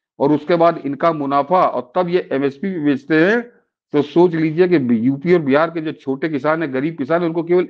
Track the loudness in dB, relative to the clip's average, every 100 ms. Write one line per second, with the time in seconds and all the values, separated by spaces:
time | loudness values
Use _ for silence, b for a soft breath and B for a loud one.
0 | _ -2 0 0 0 2 4 2 -4 -2
1 | 0 0 0 0 0 2 2 -2 -4 -4
2 | -2 -2 -2 -2 -2 -4 -6 -2 0 -2
3 | 0 2 2 0 -4 b b _ _ -2
4 | 0 4 2 2 -2 2 2 2 2 0
5 | 0 -2 0 0 2 2 2 -2 -8 -8
6 | -8 -6 -4 -4 -2 -2 -2 -4 -4 -4
7 | -2 -2 -2 -4 0 0